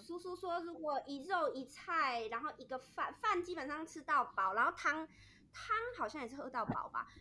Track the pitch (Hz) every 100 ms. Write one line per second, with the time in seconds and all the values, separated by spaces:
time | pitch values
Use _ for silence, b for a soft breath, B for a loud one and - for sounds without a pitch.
0 | 226 349 359 359 370 349 339 320 302 269
1 | 277 277 311 359 294 269 240 - - 330
2 | 277 233 220 233 302 - - 262 - -
3 | 262 226 427 370 349 339 277 302 320 320
4 | 320 285 240 202 190 208 285 349 - 311
5 | 320 - - - - - - 440 480 494
6 | 453 311 233 277 262 233 208 135 - -
7 | - b